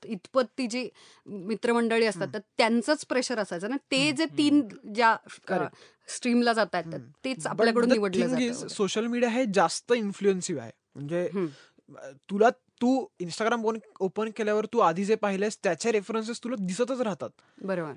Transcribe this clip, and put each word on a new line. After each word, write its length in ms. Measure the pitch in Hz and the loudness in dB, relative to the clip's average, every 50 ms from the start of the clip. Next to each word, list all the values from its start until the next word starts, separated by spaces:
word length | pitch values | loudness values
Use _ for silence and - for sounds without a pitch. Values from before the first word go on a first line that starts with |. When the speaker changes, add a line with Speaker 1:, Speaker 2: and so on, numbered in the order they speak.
| - | -6
Speaker 1:
इतपत 380 | - 233 180 - - - 262 254 240 _ - | -10 -10 -10 -8 -2 0 0 0 0 _ -6
ती 80 | 262 | -4
जी 220 | 220 220 254 247 - - - - - - _ _ | -4 -4 -4 -6 -6 -10 -16 -20 -20 -20 _ _
मित्रमंडळी 800 | - 202 202 165 202 226 196 - 233 233 240 233 226 226 226 226 | -14 -12 -10 -6 -6 -6 -2 0 0 2 2 2 2 2 2 2
असतात, 160 | 220 202 175 196 | 2 0 -2 -4
Speaker 2:
हम्म. 120 | 156 - | -6 -6
Speaker 1:
तर 40 | 214 - _ _ - | -8 -12 _ _ 2
त्यांचंच 480 | 240 220 233 240 220 - 311 302 - | 2 4 4 2 2 2 0 0 0
प्रेशर 320 | - 302 254 - - 247 220 | -2 -2 -2 0 -2 -2 -2
असायचं 320 | 202 - 190 170 180 214 | -4 -4 -4 -6 -6 -6
ना. 60 | 262 277 _ - | -6 -6 _ -2
ते 140 | 277 262 269 | 0 2 2
Speaker 3:
हम्म, 120 | 302 285 | 2 0
Speaker 1:
जे 80 | 262 320 | 0 -2
Speaker 3:
हम्म. 140 | 294 - - | -2 0 2
Speaker 1:
तीन 300 | 294 285 285 294 269 202 - - - 208 202 | 4 6 6 4 4 2 -4 -16 -14 -8 0
ज्या, 180 | 220 240 226 220 | 2 4 4 4
अ, 40 | - - - - - - | 2 -2 -12 -20 -14 -6
Speaker 2:
करेक्ट. 280 | - 185 180 175 175 - - - - _ _ _ - | -4 -2 -2 -2 -4 -8 -14 -20 -20 _ _ _ -14
Speaker 1:
स्ट्रीमला 440 | - - - 247 240 240 240 240 226 | -10 -4 -2 0 2 2 4 2 2
जात 220 | 226 208 175 - | 2 0 0 -2
आहेत, 100 | 180 165 | -6 -6
तर 140 | 165 160 143 | -6 -10 -12
Speaker 2:
हम्म. 120 | 120 127 - _ - | -12 -16 -16 _ -8
Speaker 1:
तेच 140 | 269 262 165 | -8 -6 -6
Speaker 2:
But 80 | - | -6
Speaker 1:
आपल्याकडून 420 | - - - 220 233 226 240 240 240 | -4 0 2 2 4 4 4 4 4
Speaker 2:
the 80 | 247 | 4
Speaker 1:
निवडलं 280 | 220 202 196 180 196 247 | 4 2 0 0 0 0
Speaker 2:
thing 120 | 247 254 | 0 0
Speaker 1:
जातं 140 | 240 247 233 | 0 -2 -2
Speaker 2:
is, 60 | 240 | -4
Speaker 1:
वगैरे. 180 | - - - - | -6 -10 -8 -4
Speaker 2:
सोशल 320 | - 208 185 - 220 226 | -2 -2 -2 -2 -2 -2
मीडिया 240 | 240 240 240 240 240 | -2 -2 0 0 0
हे 140 | 220 254 269 214 185 | 2 0 0 0 2
जास्त 380 | 196 180 165 - - - - 240 | 4 2 2 2 -2 -2 0 0
इन्फ्लुएन्सिव्ह 680 | 247 214 202 190 - 196 202 190 185 170 - 175 135 113 | 0 0 -2 -4 -2 2 2 2 2 0 -6 -6 -6 -8
आहे. 100 | 113 - _ _ _ - | -10 -16 _ _ _ -16
म्हणजे, 360 | 135 143 143 170 175 175 151 170 | -12 -8 -6 -4 -4 -4 -2 -4
Speaker 1:
हम्म. 120 | 202 180 156 139 - - _ _ _ _ - 139 - | -4 -4 -4 -6 -10 -20 _ _ _ _ -20 -20 -18
Speaker 2:
अ, 120 | - 135 - _ _ - | -18 -18 -18 _ _ -4
तुला, 180 | 196 202 214 240 | 2 4 4 4
तू 560 | - _ _ _ _ - 247 247 269 262 226 - _ - | 4 _ _ _ _ 0 2 2 2 2 0 -4 _ -10
Instagram 440 | 180 170 160 - 220 220 233 233 220 | -10 -8 -4 -2 0 0 0 0 0
ओपन, 140 | 220 220 226 - - - - | -2 -2 -4 -6 -14 -8 -4
ओपन 300 | 190 185 - 208 220 220 214 | -4 -4 -2 -2 -4 -4 -4
केल्यावर 280 | - 220 208 208 214 214 | -4 -2 0 0 0 -2
तू 140 | - - 233 | 0 2 4
आधी 260 | 196 - 165 175 202 | 4 4 4 2 0
जे 100 | 190 220 | 0 0
पाहिलेस 440 | 220 - 202 196 185 202 220 - - - | 0 0 0 0 0 -2 -2 -2 -2 0
त्याचे 280 | 196 170 151 - 233 | 0 0 0 0 0
रेफरन्सेस 540 | 220 208 196 - 220 220 220 220 240 - - | 0 0 0 -2 -4 -4 -4 -6 -8 -8 -8
तुला 120 | 233 254 214 | -6 -6 -4
दिसतच 400 | 190 180 190 196 240 240 269 240 | -4 -2 -2 -2 -2 -2 0 -2
राहतात. 300 | 247 220 180 - 127 104 - _ _ _ _ - - | -2 -2 -2 -4 -6 -10 -10 _ _ _ _ -10 -6
Speaker 1:
बरोबर. 280 | 190 190 175 165 151 170 | -4 -4 -4 -4 -6 -8